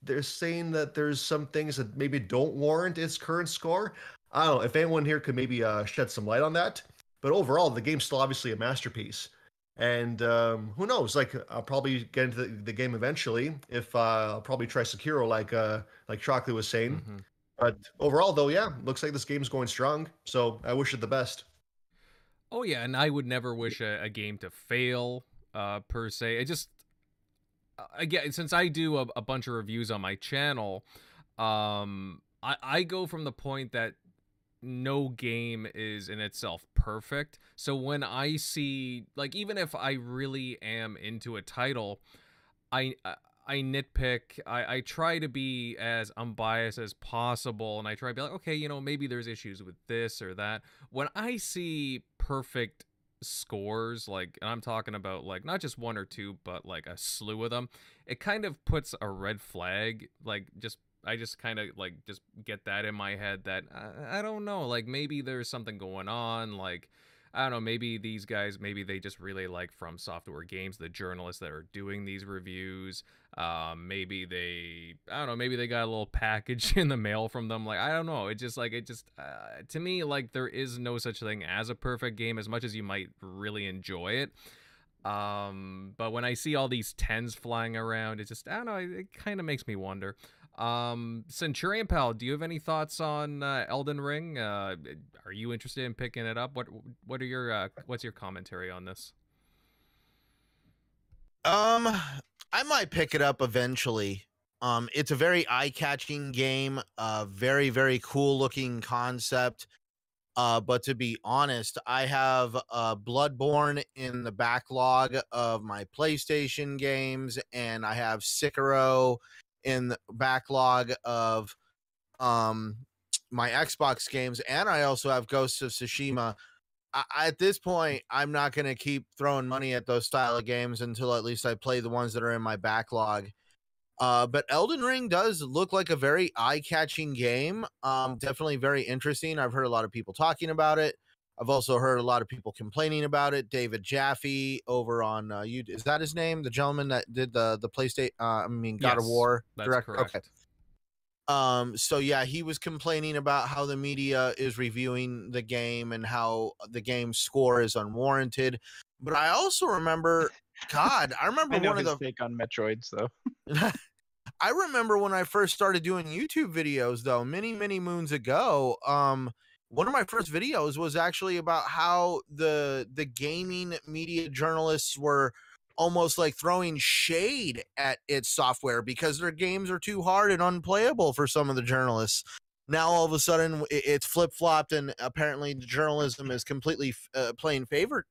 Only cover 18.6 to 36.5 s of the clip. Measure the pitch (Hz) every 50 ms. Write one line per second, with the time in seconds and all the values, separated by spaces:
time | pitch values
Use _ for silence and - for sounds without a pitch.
18.6 | 220 202 143 120 123 127 131 - - 151 143 139 - - 143 143 139 120 - 135
19.6 | 123 117 - - 127 139 151 151 160 156 - _ - - - 127 120 117 107 107
20.6 | - 117 123 135 139 123 139 117 117 104 131 135 123 - - - - _ _ _
21.6 | _ _ _ _ _ _ _ _ _ _ _ _ _ _ _ _ _ - - 240
22.6 | 254 196 143 120 117 127 127 127 147 156 143 143 131 120 127 127 117 123 117 117
23.6 | 117 113 113 - 117 107 104 - - 107 104 110 104 104 104 101 - 90 - -
24.6 | - - 123 123 123 123 123 123 120 123 123 127 - _ - - - _ - 107
25.6 | 101 101 101 104 - - - 117 117 110 - - 117 113 117 117 127 135 165 -
26.6 | - - _ _ _ _ _ _ _ _ _ _ _ _ _ _ _ _ _ _
27.6 | _ _ _ - - - - - 170 156 165 170 143 151 135 170 170 147 180 175
28.6 | 185 180 147 160 165 160 151 139 127 117 - 123 107 - 131 131 113 131 120 113
29.6 | 107 101 110 117 117 107 110 101 95 92 98 98 - - 143 139 143 147 139 123
30.6 | 107 101 95 98 - _ - - - - - - - _ _ - 113 110 110 107
31.6 | 107 104 104 104 104 101 98 98 95 95 85 - _ _ _ _ - 127 143 -
32.6 | - 131 139 170 185 170 185 185 185 156 165 156 156 139 117 - - 139 135 135
33.6 | 131 120 - 120 113 113 - _ _ _ _ _ _ _ _ _ _ _ _ _
34.6 | - 127 127 127 127 135 139 143 143 131 120 113 123 120 117 117 117 117 117 110
35.6 | 110 107 - - 110 107 107 104 98 87 107 107 107 104 - - - 101